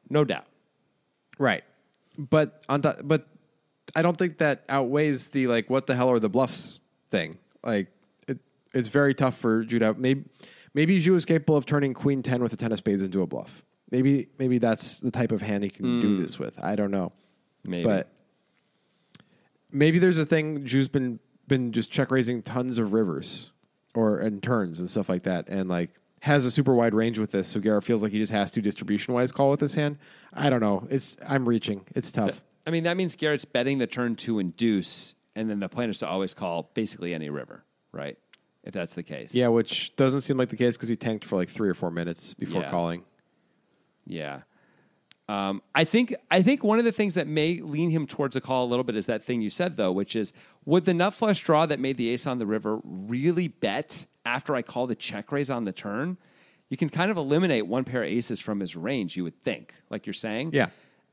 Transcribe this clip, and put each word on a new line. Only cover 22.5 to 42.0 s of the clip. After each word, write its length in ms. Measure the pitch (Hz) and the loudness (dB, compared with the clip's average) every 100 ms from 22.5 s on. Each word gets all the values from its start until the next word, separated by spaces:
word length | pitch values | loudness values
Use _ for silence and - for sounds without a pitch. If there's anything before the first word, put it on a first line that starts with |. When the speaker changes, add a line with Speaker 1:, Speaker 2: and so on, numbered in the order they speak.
| 123 127 117 | -4 -2 0
Speaker 2:
of 140 | 107 | 2
rivers 580 | 110 98 69 - - - _ _ _ _ | 2 2 -2 -8 -12 -16 _ _ _ _
or, 240 | 117 110 104 | 0 2 2
and 220 | 110 101 | 0 -2
turns 360 | 123 120 90 82 | -2 0 0 -4
and 100 | 90 | -4
stuff 200 | 107 95 | -2 -2
like 160 | 90 | -2
that, 240 | 95 87 - | -2 -4 -4
and, 200 | 98 92 | -4 -2
like, 220 | 87 85 _ _ _ | -2 -4 _ _ _
has 260 | 147 147 123 | 2 2 4
a 40 | |
super 240 | 143 135 | 2 4
wide 200 | 123 117 | 4 4
range 240 | 107 113 110 | 2 0 0
with 140 | 107 | -2
this, 160 | 98 92 | -2 -2
so 120 | 107 | -2
Garrett 240 | 104 104 | 2 2
feels 180 | 110 113 | 2 0
like 100 | 107 | 0
he 60 | 107 | -2
just 140 | 101 | 0
has 180 | 107 95 | 0 0
to 100 | 113 | 0
distribution-wise 680 | 101 - 95 104 - 123 127 | -2 -2 -2 -2 0 0 0
call 180 | - 139 | 2 2
with 100 | 139 | 2
this 140 | 147 | 0
hand. 240 | 156 147 143 - - - | 0 -2 -4 -14 -20 -18
I 160 | - 143 | -2 2
don't 100 | 123 | 4
know. 260 | 107 95 117 | 4 2 0
It's, 280 | 135 - - - | -4 -6 -12 -2
I'm 220 | 139 127 | 0 2
reaching. 360 | 113 - 98 - | 0 0 -6 -8
It's 160 | 131 - | -8 -4
tough. 300 | - 101 - _ _ 160 | -2 -2 -4 _ _ -4
Speaker 1:
I 40 | |
mean, 140 | 165 | -2
that 120 | 170 180 | 0 0
means 200 | 180 - | -2 -2
Garrett's 280 | 151 147 | -2 -2
betting 340 | - 123 127 139 | -2 0 0 0
the 100 | 117 | 0
turn 260 | 123 120 110 | 0 -2 -2
to 220 | 117 110 | -2 -2
induce, 760 | 90 - 117 101 85 - - - _ | -2 0 2 2 0 -8 -12 -16 _
and 160 | 110 110 | -8 -4
then 80 | 101 | -4
the 80 | 98 | -4
plan 220 | 120 117 | -4 -4
is 80 | 95 | -4
to 100 | 78 | -4
always 240 | 92 95 | -4 -4
call 380 | - 92 85 - | -6 -4 -4 -4
basically 380 | - 104 - 87 | -4 -6 -6 -6
any 160 | 80 73 | -6 -6
river, 360 | 71 - - _ _ _ | -8 -10 -16 _ _ _
right? 260 | - 71 - _ _ _ _ | -12 -12 -12 _ _ _ _
If 100 | - | -12
that's 220 | 98 85 | -8 -8
the 80 | - | -10
case. 320 | - 71 53 | -12 -12 -4
Speaker 2:
Yeah, 140 | 123 123 | 0 2
which 480 | 117 113 - - - | 2 0 -4 -4 0
doesn't 240 | 131 139 | 2 2
seem 160 | 139 131 | -2 0
like 140 | 127 | -2
the 60 | 110 | 0
case 200 | 123 113 | 0 0
'cause 120 | 117 | -4
he 60 | 113 | -4
tanked 280 | 120 107 | -4 -6
for, 100 | - 98 | -4 -2
like, 120 | 87 | -2
three 180 | - 104 | -2 -2
or 60 | |
four 160 | 82 90 | -2 -4
minutes 440 | 82 | -4